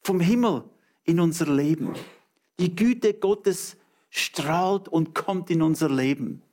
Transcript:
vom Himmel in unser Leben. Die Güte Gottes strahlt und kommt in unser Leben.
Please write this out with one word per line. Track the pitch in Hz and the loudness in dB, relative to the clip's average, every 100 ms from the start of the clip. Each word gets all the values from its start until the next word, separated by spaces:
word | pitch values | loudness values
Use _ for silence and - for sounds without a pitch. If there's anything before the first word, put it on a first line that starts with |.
vom | - 185 | 0 0
Himmel | 170 240 240 143 - _ _ _ | 2 4 2 0 -4 _ _ _
in | - 170 | 0 2
unser | 170 156 151 | 2 2 0
Leben. | 139 147 156 135 - - - _ _ _ - | 2 2 0 -2 -8 -12 -20 _ _ _ -4
Die | 180 | -4
Güte | 175 226 240 220 | 2 0 2 0
Gottes | 208 196 208 202 180 - - _ _ _ | 0 -2 0 0 -2 -6 -16 _ _ _
strahlt | - - - 147 165 185 196 190 | -6 -6 -4 -2 0 0 -2 -2
und | 165 156 | -2 -2
kommt | - 160 190 175 | -4 -4 -6 -2
in | 165 | 2
unser | 160 156 160 | 2 2 0
Leben. | 135 131 139 135 139 _ | 0 0 -2 -6 -10 _